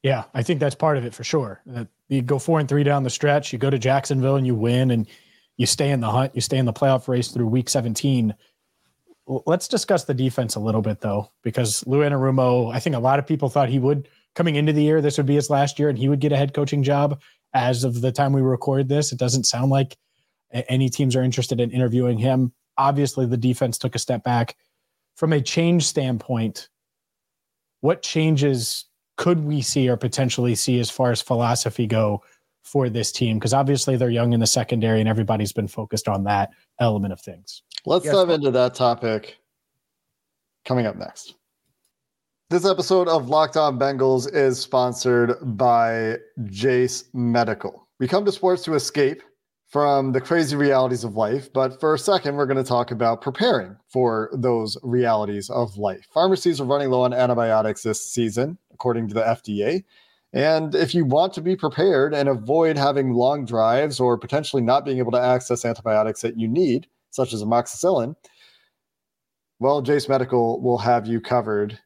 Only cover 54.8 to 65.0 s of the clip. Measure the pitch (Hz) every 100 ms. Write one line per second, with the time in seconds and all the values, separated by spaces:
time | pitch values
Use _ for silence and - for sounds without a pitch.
54.8 | 131 123 120 110 104 104 95 - 117 95
55.8 | 104 95 _ 156 185 190 175 147 131 143
56.8 | 139 127 127 123 127 120 117 110 110 104
57.8 | 113 104 - - 113 107 139 175 _ _
58.8 | 127 117 113 104 113 117 - 104 104 175
59.8 | - _ _ _ _ - 147 160 160 151
60.8 | 156 175 147 143 185 180 165 190 156 139
61.8 | 185 151 143 147 139 127 107 156 160 147
62.8 | 139 143 131 120 123 147 120 117 110 120
63.8 | 147 131 127 120 - 143 147 139 117 135
64.8 | 139 131